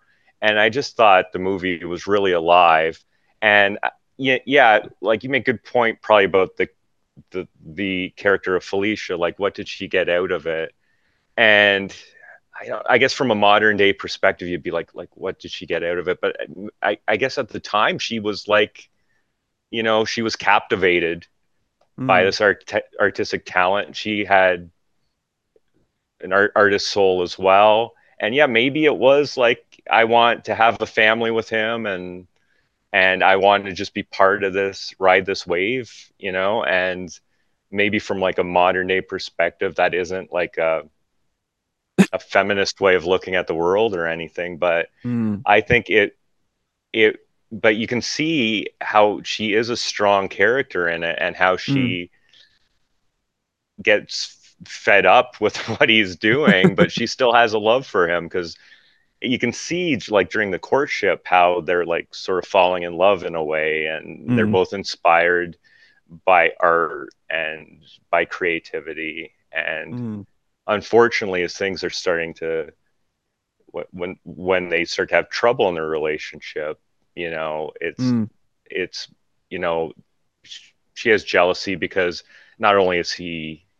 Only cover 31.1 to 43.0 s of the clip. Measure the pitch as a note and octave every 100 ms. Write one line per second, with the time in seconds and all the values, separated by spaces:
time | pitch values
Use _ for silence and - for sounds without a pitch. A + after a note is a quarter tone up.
31.1 | A2+ A2+ A2+ A2 A2 A2 A#2 G#2+ F#2 F2+
32.1 | F2+ F#2 _ _ _ _ _ _ G2+ F#2
33.1 | F#2 F2+ F#2+ G2 G2+ G2+ F#2 G2+ G2+ -
34.1 | - F#2+ G#2 G2 F#2+ G2 G2 - - F#2+
35.1 | F#2+ F#2+ F#2+ F2 F2 G2 C3 A2+ - -
36.1 | _ G2+ F#2 F#2+ A2+ C#2 F#2 F#2 F2+ F2+
37.1 | - _ _ _ _ _ G2+ G#2 G2+ -
38.1 | G2 F#2 F2 F2+ F2 F2+ F#2 F#2 F#2 -
39.1 | F#2 - - E2+ - G2 E2 F2 F2 E2+
40.1 | F#2 - E2+ E2+ - E2 D#2+ D2 _ _
41.1 | _ _ _ _ _ _ _ _ - -
42.1 | F#2 - G2+ G2 G2+ F#2+ - G2 F#2